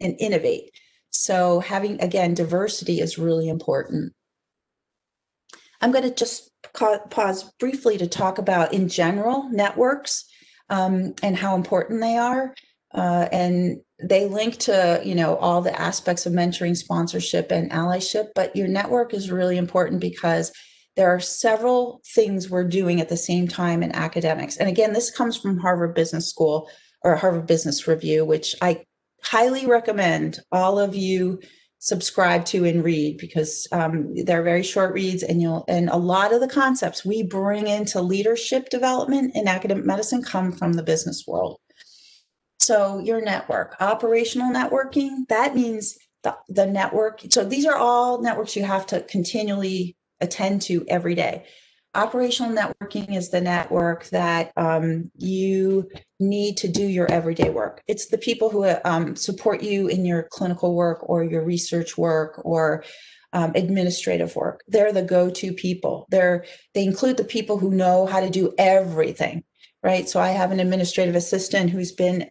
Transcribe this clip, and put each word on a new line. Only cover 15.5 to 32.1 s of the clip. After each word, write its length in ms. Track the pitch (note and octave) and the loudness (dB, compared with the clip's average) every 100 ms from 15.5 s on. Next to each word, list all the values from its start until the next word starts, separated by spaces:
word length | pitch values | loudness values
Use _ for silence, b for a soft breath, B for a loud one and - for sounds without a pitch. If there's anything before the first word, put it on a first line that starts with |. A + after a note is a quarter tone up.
| F3 | 2
the 180 | F3+ - | 0 -2
aspects 460 | E3 - - F3 - | -2 -2 -2 -2 0
of 60 | |
mentoring, 420 | F3 F3 F3 F3 F3 | 0 0 0 -2 -2
sponsorship, 760 | - E3+ E3+ F3 F3 E3+ E3 | -2 -2 -2 -4 -2 -2 0
and 200 | F3 E3 | 0 -2
allyship. 560 | D#3+ E3+ F3+ F#3+ G#3+ G#3+ | -2 0 -2 -2 -4 -2
But 200 | - F#3 | -2 -2
your 140 | G3 F#3 | 0 0
network 460 | F#3+ G3+ B3 A#3+ | 0 0 0 0
is 160 | G#3 F#3+ | -4 -4
really 260 | F3+ F3+ F3+ | 0 0 0
important 460 | F3 F#3 F3 F3 | 0 0 0 0
because 500 | F3 F3 E3+ E3 E3 - B B B - | -4 -2 0 0 -2 -8 B B B 2
there 120 | F#3+ | 4
are 120 | F3+ | 4
several 800 | F3 - A#3 A3 A#3+ B3 B3 - - | 0 -2 2 2 2 2 0 -6 -2
things 360 | - G3+ G3 F3+ | 2 2 2 -2
we're 140 | F3+ | 0
doing 360 | F3+ F3+ F3+ F3 | 0 2 2 2
at 80 | D#3+ | 2
the 80 | E3+ | -2
same 320 | - F3 F3+ | 0 0 0
time 340 | F3 F3 E3+ | 0 0 2
in 100 | E3+ | 0
academics. 640 | E3+ D#3+ F3 E3 D#3+ D3+ - | -2 -4 0 0 0 -4 -2
And 100 | G3 | 0
again, 240 | F3+ G#3+ | 4 2
this 180 | G#3+ A#3 | 2 -2
comes 280 | - A#3 A3+ | -2 -2 -2
from 180 | G3 F#3 | -2 0
Harvard 380 | F3+ F3+ E3+ | 2 2 0
Business 340 | E3+ E3 D#3+ E3 | 0 0 -2 -4
School 400 | - D#3+ D3+ D#3 B B B | 0 2 2 -4 B B B
or 160 | - D#3 | 2 4
Harvard 300 | F#3 E3+ E3 | 4 2 2
Business 420 | E3 D#3+ C#3 - | 2 0 -2 0
Review, 380 | D#3+ D#3+ D#3 D#3 | 0 2 2 2
which 280 | D#3 D#3 - | 2 0 -2
I 240 | F3+ E3 - _ _ _ | 0 0 -4 _ _ _
highly 440 | - A3+ B3 C4 C4 | 0 4 4 2 2
recommend 760 | A#3 A#3 G#3 F3+ D#3+ D#3 D#3+ - | 2 2 0 2 2 -2 -6 -4
all 280 | F3+ F#3 G3+ | 0 2 2
of 160 | G3+ | 0
you 460 | G3 F#3 F#3 F#3 F#3+ B B B _ | 0 -2 0 0 -4 B B B _
subscribe 640 | - F#3+ - | -4 -4 -2